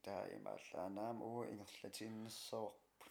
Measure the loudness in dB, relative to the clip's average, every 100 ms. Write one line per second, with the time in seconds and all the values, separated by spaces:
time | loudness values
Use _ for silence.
0 | 2 2 2 0 0 0 -2 0 2 2
1 | 2 2 2 2 2 0 -4 -6 -6 -2
2 | -2 -2 -2 -4 0 2 2 -2 -18 -18
3 | -16